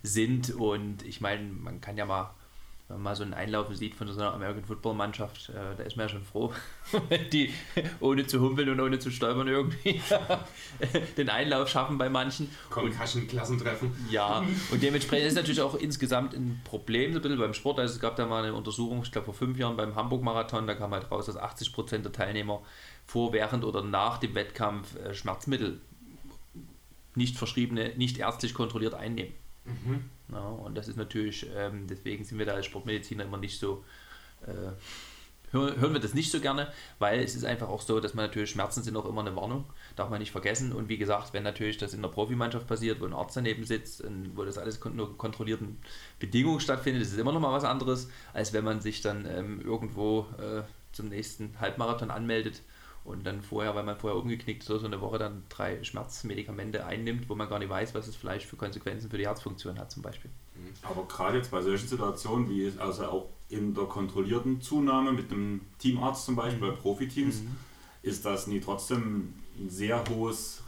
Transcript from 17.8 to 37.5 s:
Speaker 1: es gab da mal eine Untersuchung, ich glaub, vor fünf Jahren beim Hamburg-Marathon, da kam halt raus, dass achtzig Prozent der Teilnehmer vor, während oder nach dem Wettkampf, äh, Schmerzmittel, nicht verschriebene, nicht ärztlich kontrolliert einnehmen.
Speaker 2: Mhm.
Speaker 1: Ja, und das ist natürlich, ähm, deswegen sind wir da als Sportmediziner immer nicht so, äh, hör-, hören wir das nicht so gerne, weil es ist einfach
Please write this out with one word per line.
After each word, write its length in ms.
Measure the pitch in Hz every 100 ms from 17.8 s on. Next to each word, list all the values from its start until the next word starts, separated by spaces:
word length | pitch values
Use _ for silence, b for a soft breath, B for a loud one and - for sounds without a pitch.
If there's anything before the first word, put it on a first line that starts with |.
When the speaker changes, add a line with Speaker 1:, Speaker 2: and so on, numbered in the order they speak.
| 120
Speaker 1:
es 60 | 120
gab 160 | 117 117
da 100 | 117
mal 160 | 113
eine 120 | 110
Untersuchung, 480 | 110 110 104 117 123
ich 80 | 120
glaub, 140 | 110 104
vor 80 |
fünf 220 | 98 127 127
Jahren 200 | 120 113
beim 180 | 107
Hamburg-Marathon, 720 | 107 117 127 123 113 113 113 110
da 80 |
kam 160 | 104 104
halt 220 | 98 -
raus, 140 | 98 104
dass 100 | 101
achtzig 360 | 101 - 110
Prozent 320 | - 110 110
der 80 | 98
Teilnehmer 480 | - 101 107 104 104 B B B B -
vor, 260 | 120 117
während 320 | 110 107 123
oder 180 | 113 101
nach 340 | 101 98 107 117
dem 160 | 113
Wettkampf, 600 | 101 104 - 107 104 95 -
äh, 180 | 98
Schmerzmittel, 640 | 101 - 98 - 131 104 - - - - - - - - - - - - - -
nicht 220 | - 123 123
verschriebene, 540 | 113 - 123 117 113 120
nicht 220 | 123 123
ärztlich 340 | 104 113 120
kontrolliert 420 | - 113 113 110
einnehmen. 380 | - 110 113 - - - -
Speaker 2:
Mhm. 400 | - 120 120 127 - - -
Speaker 1:
Ja, 80 | 104 101
und 280 | 110 104 107
das 120 | 110
ist 80 | 110
natürlich, 500 | 107 110 107 104 101 101
ähm, 300 | 101 101 95
deswegen 360 | 95 104 104
sind 140 | 107 110
wir 80 | 104
da 60 |
als 120 | 98 95
Sportmediziner 580 | 98 110 107 101 107
immer 120 | 98 98
nicht 220 | 101 -
so, 260 | 101 98 B B B B B - -
äh, 240 | 95 95 95 B B B B B - -
hör-, 260 | 131 139 120
hören 160 | 143
wir 80 | 151
das 140 | 110
nicht 160 | 131 160
so 100 | 160
gerne, 320 | 135 139 143 B B B
weil 200 | 104 117
es 140 | -
ist 100 | 123
einfach 240 | 113